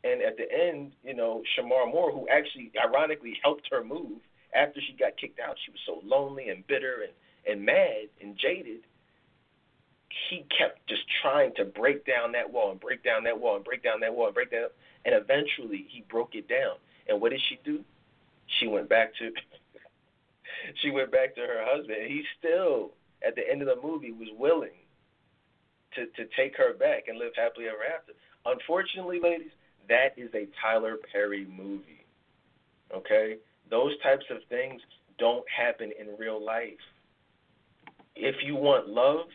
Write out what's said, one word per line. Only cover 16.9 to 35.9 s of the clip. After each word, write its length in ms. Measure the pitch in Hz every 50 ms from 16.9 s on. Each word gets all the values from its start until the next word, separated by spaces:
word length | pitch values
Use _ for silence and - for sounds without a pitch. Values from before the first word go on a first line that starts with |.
| _ _ _
And 140 | - 107 104
what 100 | 110 117
did 100 | 131 131 - -
she 100 | 131 - _
do? 200 | 151 151 151 151 _ _ _ _ _ _ _ _ _ _ _ _ - - -
She 80 | 120
went 220 | 113 104 98 85 -
back 240 | 113 110 113 113 - -
to, 120 | 113 113 - - - _ - - _ _ _ - - - _ _
<laughs> 800 | _ _ _ _ _ _ _ _ _ - - - - 117 - -
she 80 | - 147
went 220 | 135 135 131 127
back 240 | 127 131 131 131 -
to 60 | 123
her 220 | 120 123 120 113 110
husband, 320 | 117 135 151 147 107 107 107
and 100 | 110 120
he 120 | 139 151 151 - -
still, 540 | _ - 165 165 180 190 170 139 120 98 - - _ _ _ _ _ -
at 100 | 113 117
the 80 | 123 107 -
end 120 | 135 143
of 60 | 143
the 140 | 135 127 123
movie, 300 | 135 151 165 156 147 120
was 180 | 113 110 113 110 107
willing 400 | 110 131 151 165 156 123 - - - _ _ _ _ _ _ _ _ _ _ _ _ _ _ _ _ _ _ _ _ _ _ -
to, 100 | 131 120
to 240 | 117 - - 117 113 -
take 220 | - 131 135 -
her 160 | - 131 120 -
back 320 | - 131 151 143 113 -
and 100 | 117 113
live 160 | 113 120 117 117
happily 320 | - 117 117 117 117 117
ever 160 | 113 110 107 107
after. 300 | 139 165 156 - - - _ _ _ _ _ _
Unfortunately, 760 | - - - - - 165 185 190 180 180 185 185 175 180 175
ladies, 300 | 170 175 170 165 160 - _ _ _ _ _ _ _
that 220 | 98 117 123 131 135 -
is 120 | 123 123 113 113
a 140 | 107 104 101 - -
Tyler 360 | 110 110 113 113 110 110 113 110 - -
Perry 360 | - 101 104 104 101 101 98 92 92
movie, 500 | 95 95 101 98 95 - - 78 - _ _ _ _ _ _ _ _ _ _ _ _ _ _ _ _ _ _ -
okay? 420 | 95 - - 107 107 110 110 110 110 _ _ _ _ _ _
Those 220 | 113 117 131 143 147 -
types 240 | - 143 135 135 - -
of 80 | 123 - - _
things 320 | 120 123 127 131 135 120 - _ _ _ _ _ _
don't 280 | - 117 117 120 123 - -
happen 420 | - - 120 120 113 - 110 107